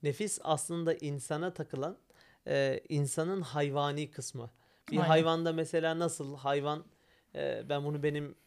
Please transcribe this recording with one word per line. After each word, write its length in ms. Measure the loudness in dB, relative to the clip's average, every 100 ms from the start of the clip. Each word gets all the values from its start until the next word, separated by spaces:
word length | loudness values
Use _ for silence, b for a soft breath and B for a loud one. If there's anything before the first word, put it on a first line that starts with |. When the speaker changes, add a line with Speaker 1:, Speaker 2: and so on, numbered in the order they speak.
Speaker 1:
Nefis 360 | -2 -2 -2 -4
aslında 500 | 0 0 2 -2 0
insana 600 | 0 -2 -6 -4 -2 -2
takılan, 440 | -6 -8 -4 -4 -6 _ b b b -2
e, 320 | 2 2 0 -2
insanın 520 | 0 0 0 0 -2
hayvani 680 | -2 0 0 2 0 0 -6
kısmı. 380 | -8 -10 -10 -14 _ _ _ -2
Bir 60 | 2
Speaker 2:
Aynen. 100 | 6
Speaker 1:
hayvanda 460 | 6 6 4 2
mesela 460 | 0 0 0 0 2
nasıl 380 | 0 -2 -8 -4
hayvan, 480 | 0 0 0 -4 -6 _ _ _ _ -4
e, 260 | -2 -2 -2
ben 160 | -2 -2
bunu 180 | 0
benim 320 | 0 -2 -6 -10